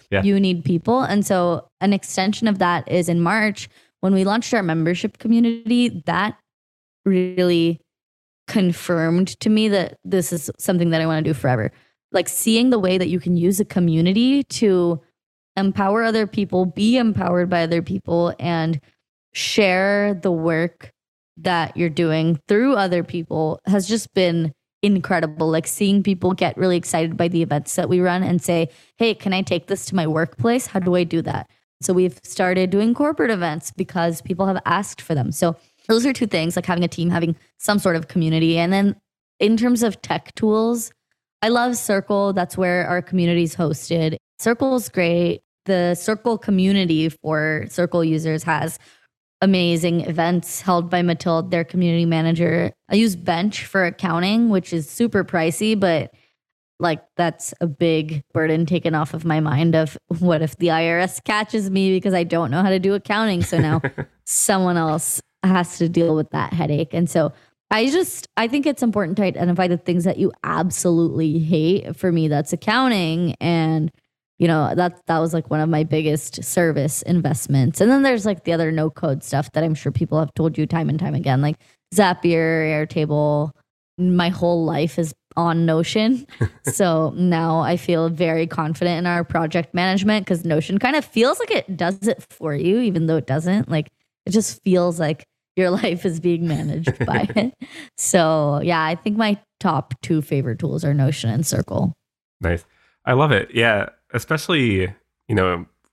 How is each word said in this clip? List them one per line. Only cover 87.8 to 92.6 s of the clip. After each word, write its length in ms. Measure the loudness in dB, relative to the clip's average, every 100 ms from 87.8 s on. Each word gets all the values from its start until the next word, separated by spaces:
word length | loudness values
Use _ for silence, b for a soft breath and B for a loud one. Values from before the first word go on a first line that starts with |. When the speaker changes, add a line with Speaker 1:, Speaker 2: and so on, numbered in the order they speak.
| 0 0 0
Speaker 2:
very 380 | 0 0 0 -2
confident 500 | -4 -4 -2 -2 0
in 80 | 0
our 160 | -2
project 520 | 0 -2 0 -2 -2
management 520 | -2 0 2 2 0 0
'cause 180 | -2
Notion 340 | 0 0 0 0
kind 180 | 2 0
of 80 |
feels 340 | -2 2 2 0
like 140 | -2
it 240 | -4 -4 -4
does 320 | -4 -2 -2
it 160 | -2 -6
for 240 | -10 -6
you, 260 | -2